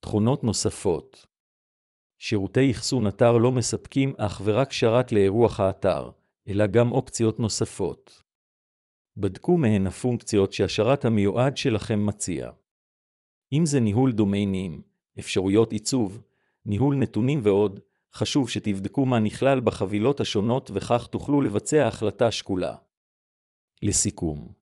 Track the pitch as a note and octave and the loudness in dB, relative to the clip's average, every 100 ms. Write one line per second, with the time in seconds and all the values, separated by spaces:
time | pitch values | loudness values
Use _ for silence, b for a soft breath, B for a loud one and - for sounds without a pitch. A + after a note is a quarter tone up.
0 | - G#2+ A2 C#3 B2 F#2 G#2+ - G2+ D#2+ | -2 0 2 2 0 -2 -2 -2 -2 -2
1 | - _ _ _ _ _ _ _ _ _ | -6 _ _ _ _ _ _ _ _ _
2 | _ _ - G#2+ F#2+ - C3+ A#2 - C3 | _ _ -4 -4 0 2 2 0 -2 0
3 | G#2+ - A#2+ A#2+ A#2 B2+ A2+ A2 - - | 0 2 4 6 4 2 -2 -4 -4 -2
4 | C3+ - G#2 F2+ G2 G#2+ C#3 - A#2 A#2 | -2 -2 -6 -4 -2 0 0 0 2 2
5 | B2 G#2+ G2 G#2 A#2 - F#2+ F#2+ G2 D2+ | 2 2 2 4 2 2 -2 0 -2 -2
6 | B1 - _ _ - G2 G#2 A2 A#2+ C3 | -6 -16 _ _ -8 -2 2 4 2 0
7 | - - A2+ A2 A2+ - A2 - F#2 B1+ | -4 -2 -2 0 -4 -2 -4 -4 -6 -6
8 | _ _ _ _ _ _ _ _ _ _ | _ _ _ _ _ _ _ _ _ _
9 | _ - G2 F#2 - F3 C3 G#2+ F#2+ - | _ -6 -6 -6 0 2 4 2 0 -2
10 | B2+ A#2+ - G#2 G2 - F#2+ - G#2+ C#3 | -2 -2 0 2 2 0 -2 0 2 2
11 | A#2+ A2+ G2+ G2 C3 B2+ C3+ G#2+ - G#2+ | 2 2 2 2 -2 0 -2 -2 -2 -2
12 | G#2 G#2 - D#2+ A#1+ - _ _ _ _ | -2 -4 -6 -6 -8 -14 _ _ _ _
13 | _ _ _ _ _ C#3 E3 C#3+ A2+ G2+ | _ _ _ _ _ 0 2 2 2 2
14 | C3 G#2+ G#2 G2+ G#2 F#2+ F#2 D2+ - _ | 2 2 2 2 0 -2 -6 -10 -16 _
15 | _ - - - F#2+ G2+ D3 A2 - C3 | _ -18 -6 -2 2 2 2 -2 -4 -2
16 | G#2 G#2+ - _ _ _ - G2+ C3+ C#3 | -2 -6 -20 _ _ _ -6 0 0 0
17 | A#2 - B2 D3 G#2 G2 G#2 G2 _ _ | -2 0 0 2 2 4 2 -2 _ _
18 | _ - G#2+ D3+ B2 - G#2+ G2 G2 - | _ -6 -2 0 0 -4 -4 -4 -4 -2
19 | C3 B2 G#2+ - C3 C3+ A2+ - F#2+ G2+ | 0 2 0 0 0 2 0 -2 -4 0
20 | A2 C#3+ A2 A2 G#2 B2 - G2 - A#2+ | 0 0 -2 0 0 -2 -2 -6 0 -2
21 | A#2+ A2 - C#3+ C3+ G#2 - D3+ A#2+ G#2 | -2 -8 0 0 2 -2 0 2 2 0
22 | G#2+ - A#2 - - F#2+ E2+ A1+ _ _ | -6 0 0 0 -6 -4 -4 -8 _ _
23 | _ _ _ _ _ _ _ _ - F2+ | _ _ _ _ _ _ _ _ -2 0
24 | G#2+ - E2+ D2 A#1+ - | -2 -2 -6 -6 -12 -20